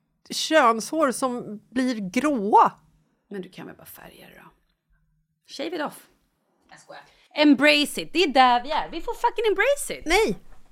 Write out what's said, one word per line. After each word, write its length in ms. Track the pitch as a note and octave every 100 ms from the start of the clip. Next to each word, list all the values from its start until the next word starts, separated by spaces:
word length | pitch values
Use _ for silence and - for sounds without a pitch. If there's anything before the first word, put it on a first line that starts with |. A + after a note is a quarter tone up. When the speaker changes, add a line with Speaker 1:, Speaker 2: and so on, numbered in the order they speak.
| _ _ -
Speaker 1:
könshår 840 | - - D#4 A#3+ A3+ - D#4 C#4
som 480 | - C4 B3 - G#3 _
blir 260 | A#3+ B3+ A3 F#3
gråa. 600 | B3 - A#3+ G3 A4 C#4 - _ _ _ _ -
Speaker 2:
Men 120 | G3+
du 80 | F3
kan 160 | - -
väl 80 | -
bara 100 | -
färga 400 | - - - -
det 80 | -
då. 60 | E3+ _ _ _ _ _ _ _ _ _ -
Shave 280 | - D#4 F4
it 60 |
off. 260 | C4+ - _ _ _ _ _ _ _
Jag 100 | -
skojar. 220 | - - - _ _ -
Embrace 680 | D4+ B3+ D4 D4 C#4+ -
it. 120 | D#3+
Det 100 | D#4+
är 40 | F4+
där 360 | C4 B3+ A#3+
vi 80 | B3+
är. 180 | D4 D#3+
Vi 120 | E4
får 120 | A#4+
fucking 320 | - A#4+ - G#4+
embrace 460 | F#4 C5 C#5+ - D3
it. 60 | -
Speaker 1:
Nej, 340 | F#4 F#4+ F3+ - - -